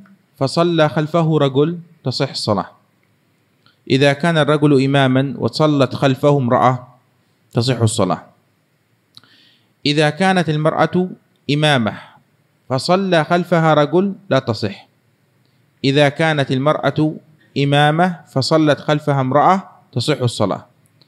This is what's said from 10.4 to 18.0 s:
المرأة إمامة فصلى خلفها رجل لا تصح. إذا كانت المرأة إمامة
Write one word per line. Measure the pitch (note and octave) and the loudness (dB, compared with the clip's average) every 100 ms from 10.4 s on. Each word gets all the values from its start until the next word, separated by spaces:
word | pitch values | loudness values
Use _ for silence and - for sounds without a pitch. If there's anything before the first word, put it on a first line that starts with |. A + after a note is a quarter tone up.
| D#3+ | 0
المرأة | D3+ D#3 - D#3 F3 F#3 - _ _ - | -2 -2 0 0 0 -4 -6 _ _ -4
إمامة | C#3+ D3+ C#3 G#2+ F#2+ - _ _ _ _ _ - | 0 2 2 0 -4 -14 _ _ _ _ _ -8
فصلى | C3 - F3+ G3 E3+ | -6 0 0 0 0
خلفها | D3+ F3 F3 E3+ D#3+ | 0 -2 0 0 2
رجل | D3+ D3 E3 G3 F#3+ - | 2 2 0 -2 -4 -4
لا | C3 | -2
تصح. | C3 A2 G#2 G2 - _ _ _ _ _ _ _ _ _ | -2 -4 -6 -8 -18 _ _ _ _ _ _ _ _ _
إذا | C3 C#3 C#3+ | 0 2 2
كانت | C#3+ D#3+ D3+ C3+ | 2 -2 0 -2
المرأة | C3 C#3+ D3+ - C#3+ D#3 E3 - _ _ - | -2 0 0 -2 -2 -2 -4 -16 _ _ -4
إمامة | C#3 C#3+ D3 D#3 | 0 2 2 2